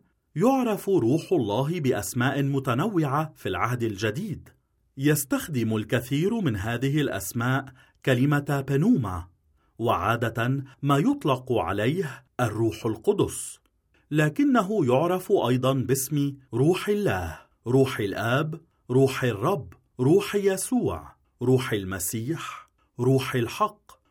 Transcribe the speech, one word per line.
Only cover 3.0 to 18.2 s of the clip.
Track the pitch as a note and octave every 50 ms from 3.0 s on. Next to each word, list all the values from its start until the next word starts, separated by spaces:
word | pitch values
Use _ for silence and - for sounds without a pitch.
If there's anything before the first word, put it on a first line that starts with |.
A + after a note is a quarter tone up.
| D#3 C3+ C3 D3+ D#3+ - -
في | - - G#2
العهد | F#2 F2 G2+ A#2 B2 A2 A#2
الجديد. | A2 G2+ F#2 A2 A2 G#2 D3 G#3+ G#3+ A#2+ - - - _ _ _ _ _ _ _ _ _ C#3
يستخدم | C3+ D3+ D3+ D3 - - C#4 C4 - - D3 A#2+ A2+ A2 A2
الكثير | A2 G#2+ - C3+ A#2+ B2 - C#3 C#3+ E3 G#3 A#3 A3+
من | F#3+ C#3 G#2+
هذه | F#2+ F#2+ A2+ A#2+ - C3 C#3 C#3 D#3
الأسماء | C#3 - - G2+ - - - A#2+ A#2 B2+ C3 C#3 C3+ - - - _ _ _ _ -
كلمة | - C3 A#2+ C3+ D3 D3 C#3+ C#3+ D3 D3 C#3 C3+ C3+
بنوما، | C#3 C#3 E3 A3+ B3 E3 A2 F#2+ F2+ E2+ E2+ - _ _ _ _ _ _ _ _ _ -
وعادة | A2+ A2+ G2+ E2+ F2 G#2+ A#2 A2+ A#2+ A2+ A2 A#2+ A2+ B2 C3+ C3+ C3 - - _
ما | - C#3+ C#3+ C#3
يطلق | F3 B3+ C#4+ C#4+ - D#3 C3 B2+ B2+ -
عليه | A#2+ G#2+ E2 E2+ F#2+ G#2 G#2+ B2+ D#3+ F#3+ E3+ C#3 - - - _ _ -
الروح | B2 A2 G2 A2 A#2 A2 G#2 - -
القدس، | A#2 G#2+ - - G3+ G#3 G3 - - - - - - - - _ _ _ _ _ _ _ _ _ _
لكنه | D3 D#3 D3+ D3+ D3+ - C#4+ D4 B3+ A#3 F#3 F#3 A3 G#3 D3
يعرف | A#2+ B2 C3+ E3 E3+ F3+ F3+ F3+ -
أيضًا | G3+ - - C3+ B2+ B2 B2+ C3 C#3
باسم | C3+ A2+ - B2+ - - - D3+ C#3+ C#3+ C#3+ C3+ - - _ A2+
روح | A#2 C3+ D#3+ F#3 - - G#3
الله، | G#3 G#3 G3+ D3+ G2+ F#2 F2 D#2+ D2+ - - _ _ _ _ A#2
روح | B2 C3+ C3+ C3 - -
الآب، | G#2+ F#2+ F2+ F#2